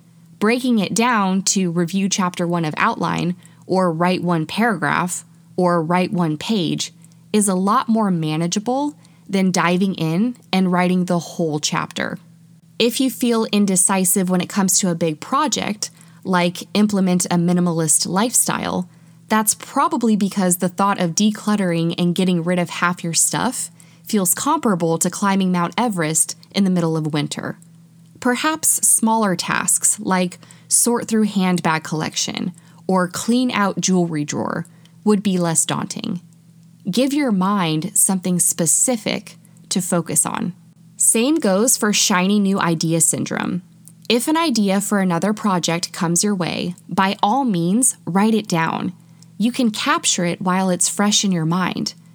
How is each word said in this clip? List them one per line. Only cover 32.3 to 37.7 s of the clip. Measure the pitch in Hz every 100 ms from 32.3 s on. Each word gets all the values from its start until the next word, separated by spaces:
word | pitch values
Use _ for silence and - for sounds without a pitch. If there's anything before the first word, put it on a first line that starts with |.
| - 180 - - - -
or | 185 180
clean | - - 240 254
out | - 202 -
jewelry | 185 185 170 156
drawer | 147 123 - - - - - -
would | 214 208
be | 208 180
less | 170 165 -
daunting. | 147 - - - 175 - - - - - - -
Give | 202 269
your | 285 269
mind | 196 185 202 165